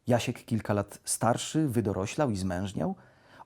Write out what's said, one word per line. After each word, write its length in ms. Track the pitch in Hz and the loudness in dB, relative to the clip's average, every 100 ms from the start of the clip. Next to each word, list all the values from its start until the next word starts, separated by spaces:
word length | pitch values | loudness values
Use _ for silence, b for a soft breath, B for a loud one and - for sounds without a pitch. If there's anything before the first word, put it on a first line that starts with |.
| - | 2
Jasiek, 380 | 120 - 117 - | 2 2 -6 -2
kilka 280 | 113 - | -2 2
lat 260 | 101 101 - - | 0 -2 -6 -6
starszy, 640 | - 113 120 - 156 156 | 0 2 2 0 0 2
wydoroślał 640 | 120 110 92 98 - 143 | 2 0 0 -2 0 0
i 60 | 101 | 0
zmężniał, 580 | 95 90 98 98 180 190 b b b b | -2 -2 -4 -2 -4 -4 b b b b